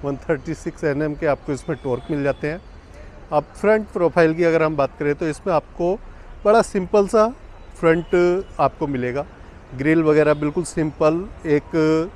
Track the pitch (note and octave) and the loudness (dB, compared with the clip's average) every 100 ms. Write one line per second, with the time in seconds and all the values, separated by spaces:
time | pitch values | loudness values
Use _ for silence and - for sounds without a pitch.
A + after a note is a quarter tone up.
0 | C#3+ C3+ - D3+ E3 D#3 F3+ - E3 C#3+ | -6 -8 -4 -4 -4 -8 -8 -4 -2 -2
1 | D3+ D3 D#3+ C3+ - C3+ - D3 C#3 B2 | -2 -2 -2 -2 -4 -8 -6 -8 -4 -6
2 | - D3+ C#3 B2+ D3 E3+ - - - - | -4 -4 -2 -2 -6 -8 -12 -20 -20 -20
3 | - - - D3+ D3+ - G3+ A3 G#3 G3+ | -20 -20 -4 -4 -4 -2 2 2 0 -2
4 | E3+ F3 D#3+ D#3+ E3+ D#3+ D#3 D3+ C3+ - | 0 4 2 4 2 2 0 0 -2 -2
5 | C#3+ C#3+ E3 D3 G3+ D#3+ - - F3 G#3 | -4 -2 -4 -4 -2 -2 -2 -4 -2 -2
6 | - - - - G3+ A3+ - G#3 F3+ G#3 | -8 -20 -18 -4 4 4 4 -2 2 2
7 | G3 A3+ A3 C4 - - - - E3 E3 | 4 4 2 0 -18 -20 -20 0 2 2
8 | E3 F3+ F3 F3+ F#3+ - C#3 - D3+ C3+ | 2 2 2 2 -4 -2 -2 0 -4 -4
9 | B2 B2+ - - - - - B2+ C#3 D#3+ | -4 -4 -8 -12 -20 -20 -16 -4 2 2
10 | D#3 D3+ D3+ D3 D3+ E3 E3 - D#3 C3+ | 4 4 4 2 0 -4 -6 -4 -4 0
11 | D#3 E3 G3 - E3 D3 - E3 D#3 D#3+ | 0 0 -6 -12 0 0 0 0 2 2
12 | E3 | -2